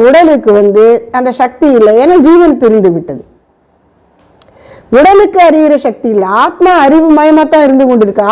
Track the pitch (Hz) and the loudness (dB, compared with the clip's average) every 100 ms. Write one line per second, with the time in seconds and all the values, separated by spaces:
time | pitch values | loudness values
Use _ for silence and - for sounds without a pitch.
0 | 240 311 330 277 220 208 202 208 226 233 | 2 2 2 0 0 0 0 2 2 0
1 | 233 254 247 240 247 - 302 240 214 226 | -4 -6 -6 -4 -6 -2 0 2 2 2
2 | 302 359 285 349 339 247 233 214 190 165 | 2 2 2 2 0 0 0 0 -2 -4
3 | 160 131 - _ _ _ _ _ _ _ | -8 -16 -18 _ _ _ _ _ _ _
4 | _ _ _ _ - _ - - - 240 | _ _ _ _ -20 _ -20 -20 -4 0
5 | 349 403 403 381 339 311 302 294 277 214 | 2 2 0 2 0 2 0 -2 -4 -6
6 | 233 208 185 214 311 349 359 349 277 320 | -6 -4 -2 -2 -4 -2 0 0 2 0
7 | 320 302 302 311 311 311 285 269 262 240 | 0 0 2 0 0 0 0 0 0 0
8 | 202 196 202 | -2 -2 -2